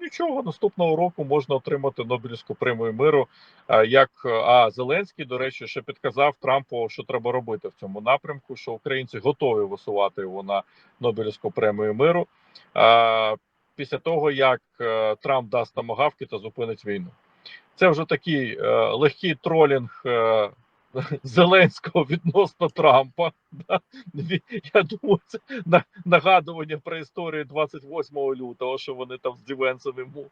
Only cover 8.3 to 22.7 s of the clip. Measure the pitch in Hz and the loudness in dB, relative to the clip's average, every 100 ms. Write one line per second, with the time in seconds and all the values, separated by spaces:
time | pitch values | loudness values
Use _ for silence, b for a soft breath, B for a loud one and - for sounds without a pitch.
8.3 | 139 - 123 - 113 135 131 127 113 123 | -14 -14 -16 -12 -10 -6 -6 -8 -6 -4
9.3 | 147 135 107 101 98 - 101 98 - 95 | 0 0 0 -2 -6 -4 -2 -2 -2 -10
10.3 | 98 98 98 - b b b 120 107 107 | -10 -6 -6 -6 b b b -4 -2 -6
11.3 | - 107 117 107 104 107 107 156 175 170 | -6 -8 -2 -2 0 -2 2 2 2 -2
12.3 | _ b b b - 113 117 113 113 110 | _ b b b 4 8 8 6 2 0
13.3 | 104 _ _ _ - 135 135 165 165 151 | -2 _ _ _ -14 -8 -6 -2 0 0
14.3 | 135 131 123 _ - 117 110 110 107 143 | 2 2 2 _ -8 -2 0 0 -2 -2
15.3 | 131 113 120 113 - 117 110 147 - - | -2 0 -4 -4 -6 -6 -2 -2 -2 -10
16.3 | 107 107 127 113 107 104 101 90 - _ | -10 -10 -8 -8 -8 -8 -8 -8 -16 _
17.3 | _ B B B - 180 156 156 151 175 | _ B B B 0 2 2 0 -4 -2
18.3 | 143 120 - 113 117 110 117 147 - 180 | -2 -2 -4 0 2 2 2 0 0 -4
19.3 | 143 160 160 147 135 120 - 131 120 113 | -4 0 4 4 2 -4 -10 -2 0 2
20.3 | 110 101 - _ _ _ 131 - 147 135 | 2 0 -6 _ _ _ -10 -8 -8 -2
21.3 | 120 175 190 170 - - 175 135 170 165 | 4 6 8 6 2 -4 -2 -2 -2 0
22.3 | 190 190 - 165 | 2 2 0 -4